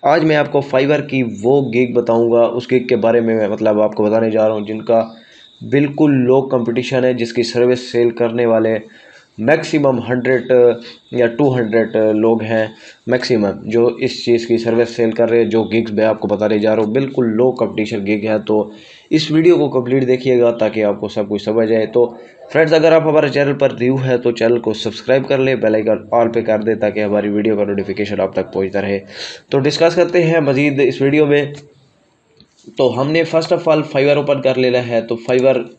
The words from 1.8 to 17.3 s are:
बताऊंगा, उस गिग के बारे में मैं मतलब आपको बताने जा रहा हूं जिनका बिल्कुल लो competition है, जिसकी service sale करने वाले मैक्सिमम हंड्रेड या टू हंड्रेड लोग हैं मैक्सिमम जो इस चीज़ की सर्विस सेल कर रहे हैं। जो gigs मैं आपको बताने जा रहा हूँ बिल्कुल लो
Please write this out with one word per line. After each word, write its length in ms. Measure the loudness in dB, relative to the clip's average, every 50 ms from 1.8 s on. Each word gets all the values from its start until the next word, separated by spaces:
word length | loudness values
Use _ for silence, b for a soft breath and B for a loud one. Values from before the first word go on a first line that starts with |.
| 0 2 0
बताऊंगा, 460 | -2 0 2 2 2 2 2 4 2
उस 280 | 2 2 0 -4 -4 0
गिग 200 | -2 -2 0 0
के 60 | -2
बारे 260 | 0 2 2 2 2
में 140 | 2 0 0
मैं 120 | 0 0 -2
मतलब 340 | -2 -2 0 0 2 2
आपको 220 | 0 0 0 0 -2
बताने 280 | 0 2 0 0 0
जा 160 | 0 0 0 0
रहा 80 | 0
हूं 100 | -2 -6
जिनका 520 | -8 -10 -10 -2 0 0 0 0 -2 B B B B B B B B B _ -10
बिल्कुल 480 | -2 0 0 0 0 0 0 2 2
लो 300 | 4 2 4 4 4 2
competition 640 | 2 2 -2 -2 -2 0 -2 -4 -4 -2 -2 0 0
है, 80 | 0 0
जिसकी 300 | 0 -4 -4 -2 -2 -2
service 480 | -2 0 2 2 2 2 0 -2 -4
sale 200 | 0 2 2 2
करने 340 | 2 0 -2 -2 0 0 0
वाले 340 | 2 2 2 2 0 -2 -2 -6 B B B B B B B B B B -6
मैक्सिमम 600 | 0 0 0 0 0 -2 -2 0 2 2 0 0
हंड्रेड 480 | -2 -4 -4 -2 0 0 0 0 0 2 4 6 6 4 4 2 B B B B _ _ -2
या 140 | 0 0 0
टू 220 | 2 2 0 2
हंड्रेड 480 | 2 0 -2 0 0 0 0 0 0 0
लोग 460 | 0 2 2 2 2 2 2 0 -2
हैं 320 | -2 -2 -2 -2 -4 -6 B B B B B B -4
मैक्सिमम 420 | -4 -2 0 0 0 0 0 -2
जो 460 | -2 -6 -8 -4 0 2 2 2 0 -2
इस 280 | -6 -6 -6 -6 -2
चीज़ 220 | 0 0 0 0 0
की 100 | -2 -2
सर्विस 380 | 0 0 0 0 0 -2 -2
सेल 160 | -2 -2 -2
कर 180 | 0 0 0 2
रहे 120 | 2 2
हैं। 80 | 0 2
जो 140 | 0 -2 -2
gigs 280 | 0 -2 -2 -2 -2
मैं 140 | -2 -2 0
आपको 220 | 0 0 -2 -2 -4
बताने 320 | -2 -2 0 0 0 0
जा 140 | 0 0 0
रहा 120 | 0 0
हूँ 80 | 0 0
बिल्कुल 320 | -2 -4 -2 -2 -2 -2
लो 260 | -2